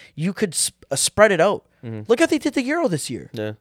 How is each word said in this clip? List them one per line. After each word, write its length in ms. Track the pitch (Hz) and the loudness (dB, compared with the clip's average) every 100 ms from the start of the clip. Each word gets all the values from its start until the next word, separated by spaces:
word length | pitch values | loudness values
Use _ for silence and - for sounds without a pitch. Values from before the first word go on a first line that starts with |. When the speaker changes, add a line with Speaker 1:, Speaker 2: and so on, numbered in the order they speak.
| - | -16
Speaker 1:
you 180 | - 175 | -6 -4
could 220 | - 202 - | -2 -4 -2
sp-, 240 | - - - | -6 -6 -6
uh, 60 | 135 | -4
spread 360 | - - 214 | 0 4 4
it 80 | 170 | 6
out. 260 | 185 - _ _ | 2 0 _ _
Speaker 2:
Mm-hmm. 180 | 117 110 107 | -12 -6 0
Speaker 1:
Look 120 | 240 | 2
how 40 | 330 | 2
they 120 | 311 | 0
did 160 | 302 | -2
the 80 | 277 | -2
Euro 260 | 254 330 277 | -2 0 0
this 220 | 156 - | -2 -6
year. 180 | 113 - | -10 -12
Speaker 2:
Yeah. 180 | 113 107 107 | -8 -8 -8